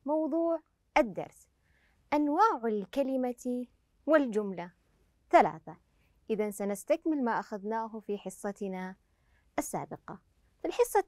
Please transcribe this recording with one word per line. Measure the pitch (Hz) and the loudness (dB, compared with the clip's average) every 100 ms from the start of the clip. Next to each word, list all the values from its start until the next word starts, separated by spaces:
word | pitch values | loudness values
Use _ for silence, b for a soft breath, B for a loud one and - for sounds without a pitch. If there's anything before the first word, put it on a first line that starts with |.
| - | -2
موضوع | 311 311 330 330 330 - _ _ 294 | 0 0 0 0 -2 -6 _ _ 2
الدرس، | 247 175 - - _ _ _ _ _ _ - | 2 -2 -12 -14 _ _ _ _ _ _ -4
أنواع | 302 294 302 453 285 | 0 2 4 4 2
الكلمة | 226 214 185 269 262 262 254 240 254 247 247 _ _ _ - | -2 -2 -2 -2 0 0 -2 -4 -6 -6 -6 _ _ _ 2
والجملة | 311 269 214 208 180 175 _ _ _ _ _ _ | 4 4 -2 -4 -6 -10 _ _ _ _ _ _
ثلاثة. | 339 202 160 - 156 _ _ _ _ - | 6 6 2 -12 -20 _ _ _ _ -6
إذن | 214 214 | -2 -2
سنستكمل | 202 202 202 - 320 339 302 | -2 -4 -4 0 0 0 0
ما | 240 190 | 0 -2
أخذناه | - 214 196 226 226 220 202 | -4 -8 -6 -6 -6 -10 -8
في | 202 | -8
حصتنا | 190 - 208 202 196 185 185 190 _ _ _ _ _ - | -8 -8 -8 -6 -6 -6 -8 -12 _ _ _ _ _ -8
السابقة. | - 175 143 156 - 190 _ _ _ _ | -6 -6 -8 -14 -16 -18 _ _ _ _
في | 330 | -4
الحصة | - 480 415 | 0 2 2